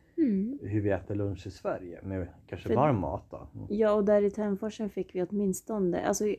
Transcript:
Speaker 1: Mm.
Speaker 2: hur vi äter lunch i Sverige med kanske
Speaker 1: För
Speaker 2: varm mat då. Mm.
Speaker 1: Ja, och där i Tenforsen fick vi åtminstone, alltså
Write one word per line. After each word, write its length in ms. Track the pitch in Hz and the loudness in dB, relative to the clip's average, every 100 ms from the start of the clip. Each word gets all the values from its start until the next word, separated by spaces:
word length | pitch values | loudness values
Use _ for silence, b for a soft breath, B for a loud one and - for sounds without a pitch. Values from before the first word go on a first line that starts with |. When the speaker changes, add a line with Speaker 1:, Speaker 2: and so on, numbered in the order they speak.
| B B | B B
Speaker 1:
Mm. 420 | 285 196 214 277 | 2 2 0 -4
Speaker 2:
hur 200 | - 107 | -4 0
vi 80 | 101 | 2
äter 260 | 92 - 101 | 0 -2 -4
lunch 320 | 101 95 98 | -2 -4 -10
i 40 | |
Sverige 480 | - 202 120 90 85 | -8 -6 -6 -8 -12
med 240 | 98 95 87 - - | -6 -4 -6 -10 -12
kanske 200 | 95 - | -8 0
Speaker 1:
För 60 | 117 | 4
Speaker 2:
varm 240 | 147 110 | 6 4
mat 240 | 76 95 - | 0 -4 -6
då. 180 | - - 107 | -14 -14 -12
Mm. 120 | 101 | -4
Speaker 1:
Ja, 240 | 208 214 | 2 4
och 120 | 214 202 | 4 6
där 160 | 208 | 4
i 100 | 202 | 4
Tenforsen 580 | 208 208 190 214 208 208 | 0 -2 -2 -4 -6 -6
fick 260 | 190 180 185 | -6 -6 -4
vi 80 | |
åtminstone, 840 | 175 202 202 185 - 214 180 175 - | -2 0 0 0 -4 0 0 2 0
alltså 160 | 202 208 | 2 0